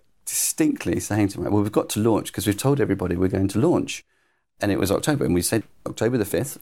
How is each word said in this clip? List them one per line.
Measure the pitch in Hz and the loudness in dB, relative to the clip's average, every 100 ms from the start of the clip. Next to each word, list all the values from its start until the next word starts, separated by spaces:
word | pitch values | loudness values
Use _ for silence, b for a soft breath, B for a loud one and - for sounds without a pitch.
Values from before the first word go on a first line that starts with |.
| _ _ - | _ _ -8
distinctly | - - - 160 - - 90 | -4 -2 0 0 0 -2 -2
saying | - 107 98 | 0 0 0
to | - | 0
Mike, | - | 0
"Well, | 104 | 0
we've | 104 | 2
got | - - | 0 -2
to | 107 | 0
launch | 113 101 - | 2 2 0
'cause | - 104 | -4 -2
we've | 101 | 0
told | 135 143 | 2 2
everybody | 101 95 90 87 | 2 0 0 0
we're | 92 95 | 2 2
going | 98 | 0
to | 107 | 2
launch." | 165 73 - - - _ _ _ _ - | 2 2 -2 -8 -14 _ _ _ _ -6
And | 104 | -2
it | 92 | 0
was | 92 | 0
October, | 92 - 143 - | 0 0 0 2
and | |
we | 87 | 0
said, | - 113 - - - | 2 -2 -4 -10 -10
"October | - 113 123 | -2 0 0
the | 95 | -2
fifth, | 85 139 - | -2 -4 -8